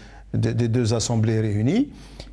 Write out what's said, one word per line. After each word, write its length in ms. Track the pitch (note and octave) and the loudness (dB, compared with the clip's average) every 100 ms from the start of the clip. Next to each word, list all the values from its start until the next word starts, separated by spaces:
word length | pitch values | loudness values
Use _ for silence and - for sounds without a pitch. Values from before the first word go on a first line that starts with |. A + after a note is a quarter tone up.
| - - - | -16 -20 -6
de, 180 | A2+ A2+ | -2 0
des 160 | A#2 A#2 | 2 2
deux 260 | B2 A2 | 2 2
assemblées 480 | A#2 - A2+ A2 A2 | 0 0 2 2 2
réunies, 480 | A2 G#2 A#2+ G#3+ D4 - - - - | 0 0 2 2 0 -6 -18 -18 -18